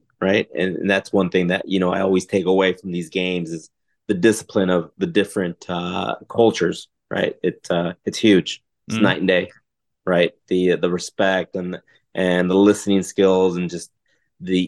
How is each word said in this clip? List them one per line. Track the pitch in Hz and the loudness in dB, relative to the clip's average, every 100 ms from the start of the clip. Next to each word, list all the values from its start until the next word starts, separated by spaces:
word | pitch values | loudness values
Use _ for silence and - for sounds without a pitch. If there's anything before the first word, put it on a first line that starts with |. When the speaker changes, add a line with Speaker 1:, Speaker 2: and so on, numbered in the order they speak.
| _ _ | _ _
Speaker 1:
right? | 95 104 - - | 0 0 -2 -4
And, | 92 87 | -4 -2
and | 95 | 0
that's | 98 - | 0 0
one | 98 90 | 0 2
thing | 92 87 | 0 0
that, | 95 - | -2 -2
you | 95 | 0
know, | 90 | 0
I | 95 | 0
always | 95 95 - | 0 0 0
take | 98 87 | -2 2
away | 95 95 | 2 2
from | 87 95 | -2 -6
these | 87 82 | -8 -6
games | 95 90 90 82 | -6 -4 -4 -6
is | 82 - _ _ _ - | -10 -12 _ _ _ -6
the | |
discipline | 98 113 107 - 107 92 | 2 4 2 -2 -2 2
of | 90 82 _ | 0 -2 _
the | 92 | -2
different, | 82 95 - 90 87 - | 0 -2 -4 -6 -6 -10
uh, | 87 87 90 92 - - | -8 -6 -6 -6 -8 -8
cultures, | - 113 - 87 87 - _ _ | 2 2 2 -2 -4 -12 _ _
right? | 98 95 - | -4 -4 -2
It, | 90 - - | -4 -4 -4
uh, | 87 85 - - | -2 -2 -6 -8
it's | - | 0
huge. | 110 95 - - _ _ - | 4 4 2 -10 _ _ -8
It's | 110 | 0
Speaker 2:
Mm. | |
Speaker 1:
night | 104 92 | 0 2
and | 92 | 0
day, | 90 92 - _ _ _ _ - | 0 -2 -14 _ _ _ _ -2
right? | 87 87 - _ | 2 2 -2 _
The, | 92 90 82 | 0 2 0
the | 90 | 0
respect | 90 - - 98 95 85 95 | -4 -8 -2 0 0 -4 -8
and, | 90 87 _ _ _ - | -8 -10 _ _ _ -4
and | 92 90 90 | 0 2 2
the | 95 | 4
listening | 101 101 - 98 | 4 4 2 0
skills | 90 - 98 92 92 87 | 0 2 4 4 2 0
and | 87 | -6
just | 85 - _ _ _ _ _ | -8 -14 _ _ _ _ _
the | 90 90 | -2 -2